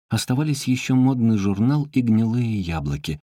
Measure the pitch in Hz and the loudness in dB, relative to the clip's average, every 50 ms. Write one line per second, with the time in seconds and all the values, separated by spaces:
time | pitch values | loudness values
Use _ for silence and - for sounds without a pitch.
0 | _ _ - 110 - - 127 131 156 156 143 135 - 127 127 127 - - 131 131 | _ _ -4 -4 -2 -2 -2 -2 0 -2 -2 -2 -2 -2 -2 -2 0 2 2 4
1 | 127 131 135 123 113 113 110 101 98 101 98 98 113 127 147 147 143 147 - 131 | 4 4 2 2 2 2 2 2 0 0 0 2 2 2 2 0 -2 -2 -2 0
2 | 123 117 110 110 113 110 117 123 120 113 110 101 90 82 82 78 71 71 71 71 | 2 2 2 2 2 0 0 -2 -2 -2 -2 -4 -4 -4 -4 -4 -4 -4 -6 -6
3 | - 80 76 - - _ | -6 -8 -8 -10 -12 _